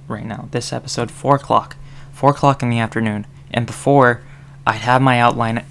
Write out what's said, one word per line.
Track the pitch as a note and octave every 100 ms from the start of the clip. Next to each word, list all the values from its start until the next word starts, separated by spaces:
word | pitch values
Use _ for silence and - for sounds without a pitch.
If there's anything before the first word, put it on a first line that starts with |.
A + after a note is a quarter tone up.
| -
right | G#2+
now? | A2 G#2+ B2
This | B2 -
episode, | B2 B2+ - A2+
four | - B2+
o'clock. | C#3 - A2+ - - - - -
Four | - C3+
o'clock | C#3+ C#3+ C3+
in | B2
the | A#2
afternoon. | A2+ B2 A2+ G#2 G#2 - -
And | - A#2
before, | - - C#3 B2 A#2 - - - - -
I'd | A2
have | B2 B2+
my | C3+ B2
outline | A#2+ A#2+ A#2 A#2 -